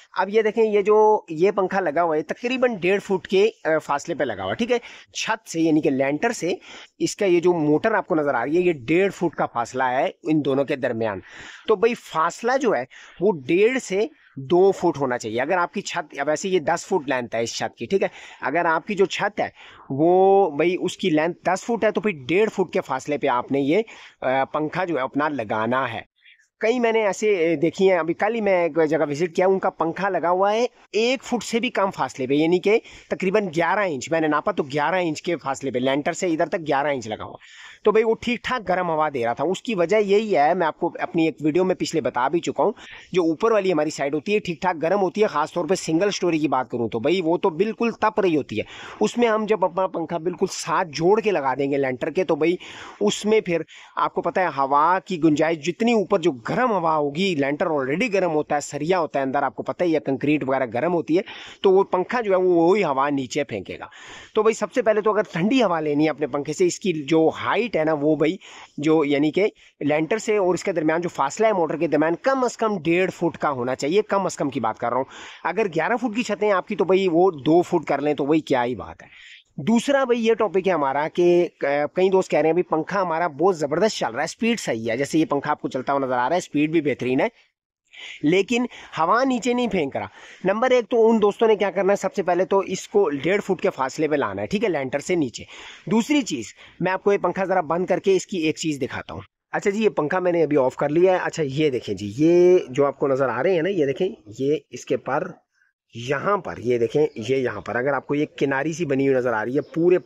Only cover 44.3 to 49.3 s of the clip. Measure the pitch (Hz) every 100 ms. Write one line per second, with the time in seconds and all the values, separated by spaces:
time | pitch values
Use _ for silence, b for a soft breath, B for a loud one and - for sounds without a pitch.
44.3 | 208 190 160 185 165 160 202 185 202 208
45.3 | 151 151 175 160 185 - 160 202 - 180
46.3 | 160 147 131 123 120 113 117 131 190 160
47.3 | 175 190 156 226 208 233 - 214 214 196
48.3 | 151 - 110 - B B B 214 233 240